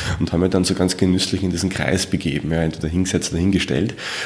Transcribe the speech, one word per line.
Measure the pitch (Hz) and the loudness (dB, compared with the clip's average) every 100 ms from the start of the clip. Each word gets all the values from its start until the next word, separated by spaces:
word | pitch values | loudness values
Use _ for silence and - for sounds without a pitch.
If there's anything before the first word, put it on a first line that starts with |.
| - 82 | -4 -2
und | - | 0
hab | 85 | 2
mich | 90 | 2
dann | 95 | 2
so | 90 | 2
ganz | 90 92 - | 2 0 2
genüsslich | 95 92 - 92 | 2 2 0 -2
in | 95 | -2
diesen | 87 92 | -2 -2
Kreis | - 76 92 - | -2 0 0 0
begeben, | 92 80 73 76 | -2 0 -2 0
ja, | 82 | 0
entweder | 80 - 80 | 0 -2 -2
hingesetzt | 85 92 110 - | 0 0 0 -2
oder | 82 | 0
hingestellt. | 92 95 - 69 110 - - - | 2 2 2 0 -2 -4 -8 -8